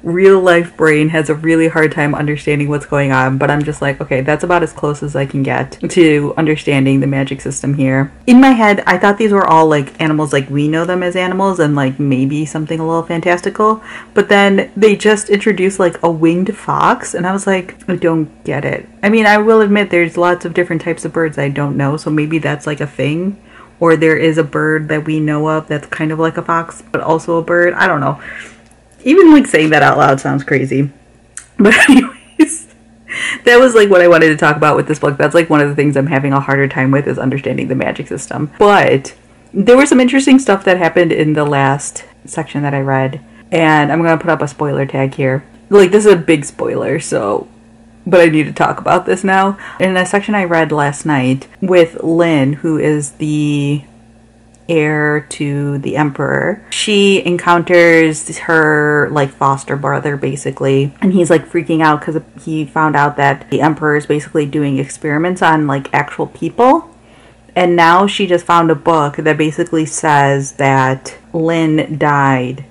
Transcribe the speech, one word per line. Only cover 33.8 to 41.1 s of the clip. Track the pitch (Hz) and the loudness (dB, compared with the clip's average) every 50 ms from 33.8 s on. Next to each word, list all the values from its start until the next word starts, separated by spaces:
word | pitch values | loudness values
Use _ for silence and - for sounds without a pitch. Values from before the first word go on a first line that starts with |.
| 208 202 | 4 6
what | 196 175 | 6 6
I | 175 175 | 6 6
wanted | 175 160 165 160 | 6 6 4 4
to | 151 | 2
talk | 151 170 151 151 | 2 0 0 2
about | 151 156 151 143 | 2 0 2 2
with | - 143 - | 0 0 -2
this | 156 - | -4 -2
book. | - 147 139 | -2 -4 -2
That's, | 139 147 147 | 0 -2 2
like, | 147 170 165 165 | 2 2 2 2
one | 160 147 | 2 2
of | 143 143 | 2 0
the | 143 | 0
things | 151 143 147 143 | 0 0 0 0
I'm | 143 135 151 | 0 -2 0
having | 151 135 139 139 | -2 -2 -2 0
a | 135 135 | -2 -2
harder | 135 - 135 139 139 | 0 0 0 0 0
time | 139 - - 131 131 | -2 -2 -2 0 0
with, | 135 139 143 | 0 0 0
is | - 131 131 | -2 -4 -2
understanding | 117 131 127 139 135 - 127 139 - - | -4 -4 -4 -4 -4 -4 -4 -4 -4 -4
the | - | -4
magic | 131 - - - - 135 - | -4 -4 -4 -6 -8 -10 -10
system. | 90 - - - - - 151 147 - - | -10 -12 -10 -10 -8 -8 -8 -8 -2 2
But | 208 202 202 185 143 131 131 135 135 - - _ _ _ _ _ _ _ - | 2 4 4 4 4 2 0 0 -2 -8 -20 _ _ _ _ _ _ _ -6
there | 190 196 233 240 | 0 4 6 6
was | 262 285 302 | 6 6 4
some | - 247 | 4 2
interesting | 254 247 277 269 269 294 262 262 | 2 4 2 2 4 4 4 4
stuff | - - 196 190 - | 4 2 -2 0 2
that | 196 180 185 | 0 0 2
happened | 175 160 - 180 175 165 | 0 0 2 2 2 2